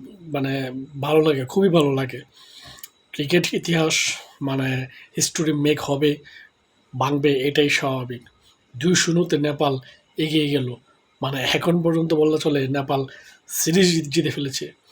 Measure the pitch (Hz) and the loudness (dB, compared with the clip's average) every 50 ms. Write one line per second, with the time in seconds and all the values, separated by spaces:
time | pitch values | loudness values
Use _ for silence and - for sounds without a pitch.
0 | - - - 185 170 160 143 143 135 135 135 135 135 127 127 135 135 143 147 139 | -12 -18 -20 -20 -12 -8 -6 -4 -2 -2 -2 -4 -4 -6 -8 -10 -12 -12 -10 -6
1 | 139 151 156 156 156 160 147 135 127 - - 196 196 196 165 170 147 143 135 135 | -2 2 4 4 4 4 2 0 -2 -2 2 2 4 4 4 4 4 4 2 0
2 | 135 127 - 117 - - _ - - - - - - - - - - - _ _ | -2 -4 -6 -12 -16 -18 _ -20 -20 -20 -20 -20 -20 -20 -20 -20 -20 -20 _ _
3 | _ _ - - 147 139 170 175 165 - - 190 - - 165 160 160 160 156 - | _ _ -8 -6 -2 2 2 2 2 2 -2 -4 -2 0 2 2 2 2 2 0
4 | - - - - - - - _ 143 139 135 135 131 131 131 131 131 - - - | -2 -2 -4 -6 -12 -18 -10 _ -4 -2 -2 -2 0 -2 -2 -4 -4 -8 -12 -18
5 | - - - - - - - - 160 156 151 147 143 147 151 147 - - 143 139 | -20 -10 -4 -4 -4 -2 -2 -2 -2 0 0 2 2 2 0 0 0 -2 0 2
6 | 151 147 147 147 - - - - - - _ _ _ _ _ _ _ _ - 127 | 2 2 0 0 -6 -14 -20 -20 -20 -20 _ _ _ _ _ _ _ _ -6 -4
7 | 131 139 143 143 143 147 139 131 131 147 143 151 147 143 - - 151 135 131 131 | -2 0 0 2 2 2 2 2 0 0 2 2 2 2 2 0 0 -2 -2 -4
8 | 123 123 123 117 - - _ _ _ _ _ _ _ _ - 120 143 180 180 - | -4 -8 -10 -12 -14 -18 _ _ _ _ _ _ _ _ -10 -4 0 2 2 2
9 | - 175 165 170 175 170 160 147 147 147 147 147 156 143 135 131 - - - _ | 2 2 2 0 2 2 0 0 0 0 0 0 0 0 0 -2 -6 -12 -20 _
10 | _ _ _ - 156 151 151 156 151 143 143 139 127 123 120 - _ _ _ _ | _ _ _ -6 -4 0 0 0 0 0 -2 -4 -4 -6 -8 -10 _ _ _ _
11 | _ _ _ _ 135 139 135 131 127 - - 147 - 175 170 175 165 170 160 165 | _ _ _ _ -6 -4 -4 -4 -2 0 -2 0 2 0 0 2 2 2 0 0
12 | 165 160 165 151 151 156 156 151 147 160 143 139 135 131 139 143 135 139 143 135 | 0 0 2 2 4 4 2 2 0 0 0 0 0 -2 -2 -4 -2 -2 -2 -2
13 | 135 135 - - - - - _ _ - - - - 160 165 196 190 175 170 165 | -4 -6 -10 -18 -20 -20 -20 _ _ -10 -6 -4 -2 2 4 4 4 4 4 2
14 | 156 143 139 165 151 143 127 147 143 135 131 - 147 120 - _ _ _ | -2 -2 -2 -2 0 0 -2 -4 -6 -6 -6 -8 -8 -10 -12 _ _ _